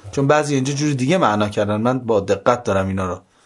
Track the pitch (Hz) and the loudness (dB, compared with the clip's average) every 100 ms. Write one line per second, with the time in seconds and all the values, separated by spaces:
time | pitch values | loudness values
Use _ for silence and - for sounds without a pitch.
0 | 101 143 139 151 147 139 131 143 151 135 | -10 -2 2 2 2 0 -2 -2 -2 0
1 | 131 185 123 104 104 107 104 107 117 131 | 0 2 2 2 0 0 -2 0 0 -2
2 | 117 107 92 95 - 120 - 95 95 95 | 0 0 0 0 2 0 0 0 0 -4
3 | 92 87 - _ | -4 -8 -12 _